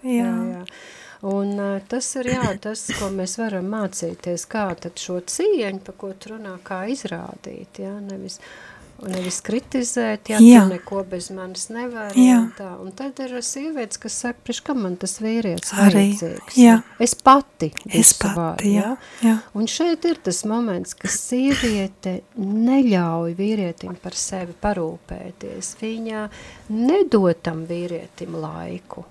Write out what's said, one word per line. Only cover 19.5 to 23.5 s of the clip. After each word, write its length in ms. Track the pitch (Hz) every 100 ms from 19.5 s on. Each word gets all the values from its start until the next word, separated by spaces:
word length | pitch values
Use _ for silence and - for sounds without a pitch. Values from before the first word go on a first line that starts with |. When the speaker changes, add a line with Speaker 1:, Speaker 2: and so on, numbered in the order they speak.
Speaker 2:
Un 120 | 202 220
šeit 380 | - 339 330
ir 100 | 339 330
tas 280 | - 180
moments, 500 | 208 220 233 180 180
ka 140 | - 196
sieviete 1120 | - - 247 269 269 247 214 190 190 190 185 - -
neļauj 1000 | 196 208 233 269 254 190 170 165 170
vīrietim 640 | 170 202